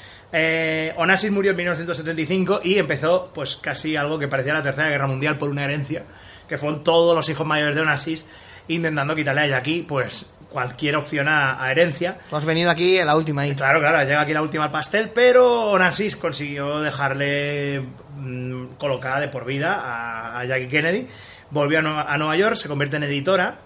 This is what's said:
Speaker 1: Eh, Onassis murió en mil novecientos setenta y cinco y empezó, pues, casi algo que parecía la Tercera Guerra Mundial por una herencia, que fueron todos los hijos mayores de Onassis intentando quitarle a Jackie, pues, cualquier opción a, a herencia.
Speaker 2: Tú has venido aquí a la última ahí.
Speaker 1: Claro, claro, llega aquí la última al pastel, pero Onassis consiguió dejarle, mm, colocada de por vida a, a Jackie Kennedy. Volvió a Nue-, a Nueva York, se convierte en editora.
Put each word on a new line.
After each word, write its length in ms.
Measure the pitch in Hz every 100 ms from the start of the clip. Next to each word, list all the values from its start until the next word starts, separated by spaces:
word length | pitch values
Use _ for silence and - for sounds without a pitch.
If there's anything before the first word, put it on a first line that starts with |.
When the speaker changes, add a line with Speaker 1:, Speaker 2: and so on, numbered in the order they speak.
| - - -
Speaker 1:
Eh, 600 | 165 160 160 160 160 160 160
Onassis 340 | 165 190 214
murió 180 | 196 196
en 60 | 175
mil 100 | 175
novecientos 300 | 160 170 160
setenta 260 | 160 160
y 40 | 151
cinco 340 | 185 180 202
y 160 | 175 202
empezó, 520 | 156 143 156 180 180
pues, 220 | - 135 -
casi 400 | 156 135 156 151
algo 220 | 143 156
que 100 | 143
parecía 260 | 135 131
la 80 | 156
Tercera 260 | 143 135 156
Guerra 200 | 143 139
Mundial 300 | 131 147 156
por 100 | 143
una 160 | 143
herencia, 400 | 139 147 135 156 - - - - -
que 80 | 143
fueron 280 | 147 151
todos 300 | 170 170 170 165
los 120 | 156
hijos 160 | 147 156
mayores 280 | 151 147
de 60 | 147
Onassis 420 | 180 139 165 160 - - - - -
intentando 480 | 170 165 151 139 156
quitarle 240 | 143 139
a 60 | 147
Jackie, 340 | 131 131 170
pues, 440 | - 139 113 - - - -
cualquier 460 | 135 127 - 147
opción 320 | 151 139 151 143
a, 340 | 156 135 123
a 80 | 131
herencia. 460 | 135 175 139 175 190 -
Speaker 2:
Tú 60 | 151
has 80 |
venido 260 | 156 160 175
aquí 280 | 160 180 185
a 40 |
la 120 | 156 156
última 260 | 156 143
ahí. 120 | 143 139
Speaker 1:
Claro, 240 | 135 156
claro, 240 | 147 160
llega 160 | 135 147
aquí 120 | 147
la 100 | 156
última 220 | 156 156 151
al 40 |
pastel, 400 | 151 151 208 220
pero 580 | 233 247 247 247 240 214
Onassis 420 | 196 180 151 208
consiguió 640 | - 170 143 147 143 143 151
dejarle, 1000 | 151 131 139 139 143 143 143 147 143 139 127 - - 143
mm, 500 | 131 127 127 127 127 -
colocada 400 | 147 127 131 139
de 80 | 147
por 160 | 131
vida 300 | 117 139 156
a, 640 | 202 127 117 117 113 113 120
a 60 |
Jackie 240 | 127 127 127
Kennedy. 400 | 147 160 202 240 - - - -
Volvió 300 | 147 143 160
a 20 |
Nue-, 220 | 156 151 151
a 100 | 147
Nueva 180 | 156 165
York, 180 | 214
se 140 | 226 147
convierte 280 | 143 143 151
en 40 |
editora. 540 | 143 143 143 190 196 -